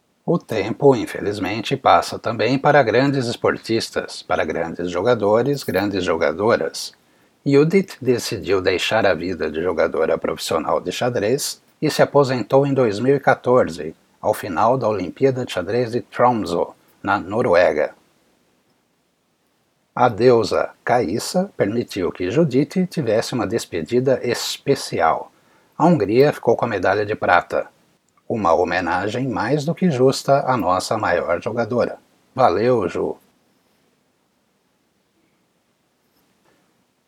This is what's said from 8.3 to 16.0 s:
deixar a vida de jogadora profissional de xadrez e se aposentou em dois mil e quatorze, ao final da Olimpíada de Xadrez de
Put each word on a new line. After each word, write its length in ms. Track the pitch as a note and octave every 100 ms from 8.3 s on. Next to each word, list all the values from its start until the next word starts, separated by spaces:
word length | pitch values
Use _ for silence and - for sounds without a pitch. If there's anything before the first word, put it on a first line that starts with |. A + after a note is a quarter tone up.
| A2 D#2+ F#2+
deixar 440 | F#2 F2+ - A2 G#2
a 80 |
vida 360 | D#2+ F2 E2 D#2+
de 140 | D#2
jogadora 540 | F2+ D#2+ E2 D#2+ D#2 D#2+
profissional 640 | D#2 D#2 - E2 C#2 D#2+
de 100 | F2
xadrez 720 | - B2 A#2+ G#2 C#3+ - - _ -
e 80 | D#3
se 120 | -
aposentou 680 | C3+ C#3+ C3 B2+ G#2 C3+ C#3+
em 60 |
dois 260 | C3 A#2+ G2+
mil 160 | B2+ C#3
e 40 |
quatorze, 760 | - A#2 B2 B2 F2 E2 D2+ - _ _
ao 120 | G2+
final 440 | A2 G#2 E2 A2+ C3
da 120 | A2+
Olimpíada 560 | G#2 F#2 - C3+ B2+ A#2+
de 80 |
Xadrez 400 | F#2 F2 A#2+ A#2+
de 80 | A#2